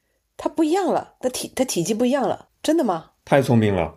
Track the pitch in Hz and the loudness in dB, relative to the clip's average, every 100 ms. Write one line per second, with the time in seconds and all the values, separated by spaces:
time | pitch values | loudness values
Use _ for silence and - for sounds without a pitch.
0 | _ _ _ - - - 311 359 349 180 | _ _ _ -10 -6 -2 0 0 0 -2
1 | - _ 254 - - - 262 - 165 214 | -4 _ -8 -6 -6 -4 -2 -2 -2 0
2 | 247 277 208 - - _ - 320 254 170 | 0 0 -2 -4 -10 _ -2 0 0 -2
3 | - _ - 147 127 120 107 95 80 | -8 _ 0 2 4 4 2 0 -2